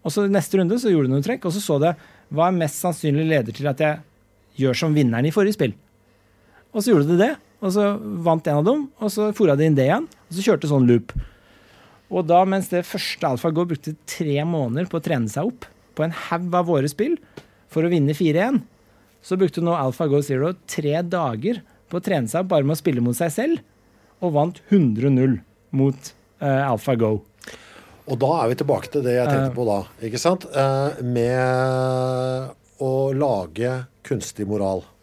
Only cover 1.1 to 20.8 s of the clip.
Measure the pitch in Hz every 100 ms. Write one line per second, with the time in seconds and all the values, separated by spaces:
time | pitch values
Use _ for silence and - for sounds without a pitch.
1.1 | 139 143 262 185 185 202 143 160 170 -
2.1 | - _ 147 170 180 151 - 180 160 151
3.1 | 143 160 151 113 - 143 135 156 160 -
4.1 | _ _ _ _ - 131 120 165 151 127
5.1 | 117 147 208 202 - 127 - _ _ _
6.1 | _ _ _ _ _ _ 220 220 180 143
7.1 | 175 233 302 _ _ 196 196 202 202 214
8.1 | 190 165 160 160 147 170 294 269 _ 214
9.1 | 208 214 208 185 139 160 139 131 208 330
10.1 | - _ 170 208 160 147 143 120 120 107
11.1 | - - _ _ _ _ - - _ _
12.1 | 185 160 175 190 190 185 175 - 196 -
13.1 | - 160 131 165 160 175 151 - 156 -
14.1 | - 156 143 160 165 123 123 180 165 160
15.1 | 139 110 135 196 - - _ _ - 160
16.1 | 165 - 170 180 180 170 156 143 147 254
17.1 | 339 - - - _ _ 160 170 175 139
18.1 | 147 175 156 226 277 - _ _ _ _
19.1 | _ - 185 185 - 170 170 131 123 160
20.1 | 143 139 131 156 185 - -